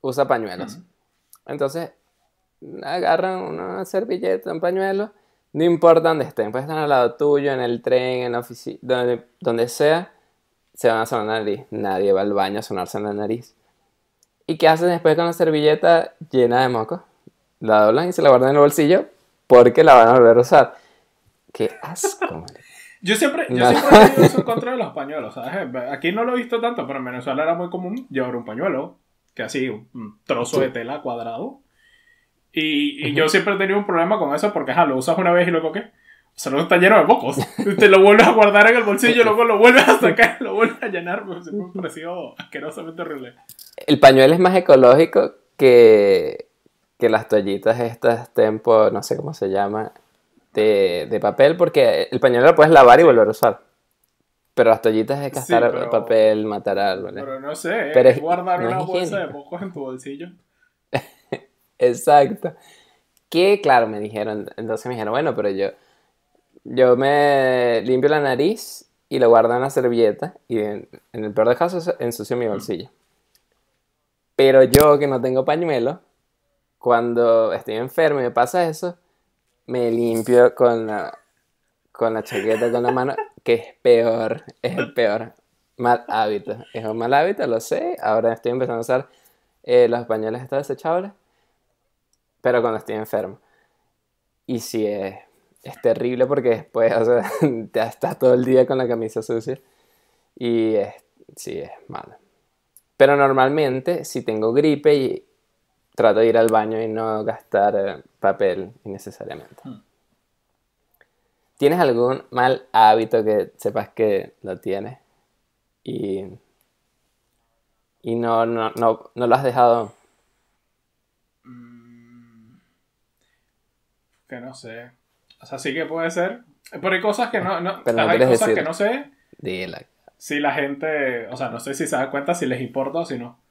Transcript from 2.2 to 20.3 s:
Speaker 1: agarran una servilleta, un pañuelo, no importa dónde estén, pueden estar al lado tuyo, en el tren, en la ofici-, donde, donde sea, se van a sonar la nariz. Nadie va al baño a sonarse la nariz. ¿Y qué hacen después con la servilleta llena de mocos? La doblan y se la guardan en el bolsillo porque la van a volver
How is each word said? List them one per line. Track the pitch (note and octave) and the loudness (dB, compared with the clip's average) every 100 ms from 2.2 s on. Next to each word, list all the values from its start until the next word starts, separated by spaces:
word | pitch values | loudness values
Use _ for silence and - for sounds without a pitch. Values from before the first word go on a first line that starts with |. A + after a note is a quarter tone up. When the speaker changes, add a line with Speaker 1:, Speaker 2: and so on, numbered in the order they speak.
| _ _ _ _ - - | _ _ _ _ -20 -16
Speaker 1:
agarran | - F3+ E3+ E3 F#3 F#3 | -10 -4 -2 0 -2 -8
una | F#3 D#3+ F#3 F#3 F#3 | -10 -10 -10 -12 -8
servilleta, | G3 A3+ F3 F#3 F#3 - | -6 -6 -6 -4 -6 -6
un | E3 | -6
pañuelo, | F3 F#3 F#3+ G3 G#3 _ _ _ _ | -4 -4 -4 -4 -8 _ _ _ _
no | D3 E3+ | -2 0
importa | E3 E3+ E3 D#3+ | 4 6 6 2
dónde | D#3+ D#3+ | -2 -6
estén, | - G#2+ | -6 -6
pueden | B2 C#3+ | -6 -8
estar | D#3 | -6
al | D3 | -2
lado | C3+ A#2+ - | 0 0 -2
tuyo, | D3 C#3+ C#3+ | 0 0 -2
en | C3 | -4
el | A#2+ A#2+ | -4 -6
tren, | B2+ B2+ B2+ B2+ | -2 -2 -2 -4
en | B2 | -6
la | A#2+ | -8
ofici-, | A#2+ A#2+ - - | -10 -16 -16 -14
donde, | B2 B2+ B2 A#2 _ _ | -6 -2 -2 -4 _ _
donde | B2 A#2 A#2+ | -6 -4 -4
sea, | - D3 E3 F#3 _ _ _ _ _ _ | 0 0 0 -4 _ _ _ _ _ _
se | - B2 | -4 -2
van | A2+ | -2
a | A2+ | -4
sonar | A#2+ G#2+ | -6 -4
la | A2+ | -6
nariz. | G#2 G2 - | -6 -8 -10
Nadie | G#2+ G#2 F#2+ G2 | -8 -6 -2 0
va | F#2+ | 0
al | G2+ | -2
baño | G2 F#2+ G2+ | -4 -4 -6
a | |
sonarse | G#2 G2 F2+ G#2+ | -10 -10 -10 -10
la | G#2 | -8
nariz. | G2+ G#2 A#2 B2 _ _ _ _ _ _ _ _ _ - | -8 -8 -10 -12 _ _ _ _ _ _ _ _ _ -12
¿Y | D#3+ | 2
qué | D#3+ | 2
hacen | D#3+ F3 | 4 0
después | E3+ E3+ D#3 | 0 0 0
con | E3+ | -2
la | |
servilleta | E3 D#3+ D3+ D3+ D#3 E3 E3 - _ D#3 | 0 0 2 2 2 4 2 0 _ -4
llena | C3 A#2+ B2 | 0 2 2
de | B2+ | 0
mocos? | A#2 A2 F3+ _ _ - _ _ _ | -2 -6 -10 _ _ -20 _ _ _
La | A2 G#2+ G#2+ | 2 4 4
doblan | B2 F3+ | 2 -2
y | |
se | F3 | 2
la | D3+ | 4
guardan | B2+ C3 | 6 4
en | C#3+ | 4
el | |
bolsillo | C#3+ C#3+ D3 F#3 - _ _ _ _ | 4 4 2 2 0 _ _ _ _
porque | B2 A#2+ A#2+ | 8 8 6
la | B2+ B2+ | 8 8
van | A2+ | 8
a | |
volver | B2+ A#2 | 8 8